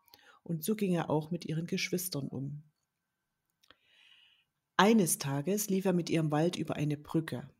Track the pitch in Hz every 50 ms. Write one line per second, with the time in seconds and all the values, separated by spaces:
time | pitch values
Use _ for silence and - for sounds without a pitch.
0 | _ _ - - - - - - _ - 175 156 - - 220 214 208 185 180 165
1 | - - 143 156 156 156 175 170 - - 156 160 170 - 190 180 - - - 180
2 | 180 - - 139 139 - - 127 139 139 147 147 - _ _ _ _ _ _ _
3 | _ _ _ _ _ _ _ _ _ _ _ _ _ _ - _ _ _ _ _
4 | _ _ - _ _ _ _ _ _ _ _ _ _ _ - - 185 214 233 220
5 | 180 156 - - - 143 139 143 143 170 202 214 - - 190 190 185 190 180 175
6 | 160 - - 165 160 151 147 147 160 175 175 - 160 - - - 147 147 147 147
7 | 147 - - 165 160 - - 123 143 - - _